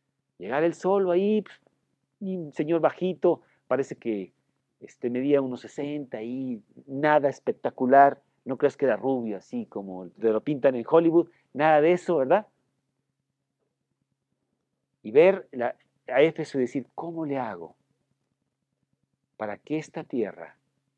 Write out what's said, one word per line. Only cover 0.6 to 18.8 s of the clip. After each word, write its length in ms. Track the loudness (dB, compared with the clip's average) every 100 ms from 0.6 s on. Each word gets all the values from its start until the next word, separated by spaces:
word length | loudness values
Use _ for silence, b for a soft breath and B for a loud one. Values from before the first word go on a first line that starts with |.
él 100 | -2
solo 360 | -2 0 0 2
ahí, 340 | 2 2 0 -2 -12 _ _ _ _ _ -12
y 160 | -8 -8
un 160 | -8
señor 280 | -6 -2 0
bajito, 600 | 0 0 -6 0 0 0 b b b
parece 300 | -4 -4 -8
que, 360 | -6 -6 -8 _ _ _ _ _
este, 300 | -20 _ -6
medía 300 | -4 2 2
unos 200 | 0 -8
sesenta 640 | -12 -10 -8 -8 -10 -12
y 400 | -10 -8 -8 -10 _ -20 -14
nada 420 | -4 2 2 0
espectacular. 920 | -4 -6 -6 -6 -4 4 8 6 4 _ _
No 120 | -10 -2
creas 200 | -2 0
que 100 | 0
era 100 | 0
rubio, 400 | -2 -2 -4 -8
así 300 | -10 -10 -8
como 420 | -10 -12 -12 -14
te 220 | -4 0
lo 100 | 0
pintan 340 | -2 0 0
en 100 | 0 2
Hollywood, 400 | 2 4 2 0 b b
nada 280 | -2 2 4
de 120 | 4
eso, 240 | 2 0 -2
¿verdad? 300 | 2 0 0 _ _ _ _ _ _ _ _ _ _ _ _ _ _ _ _ _ _ _ _ _ _ _ _ _
Y 80 | 0
ver 380 | 6 6 4 -4
la, 240 | -6 -6 -8 _ _ -2
a 140 | 2
Éfeso 360 | 2 2 -6 -2
y 40 |
decir, 240 | -2 -4 -10
"¿Cómo 320 | -10 -10 -8 -6
le 120 | -6
hago 380 | -6 -10 -14 _ _ _ _ _ _ _ _ _ _ _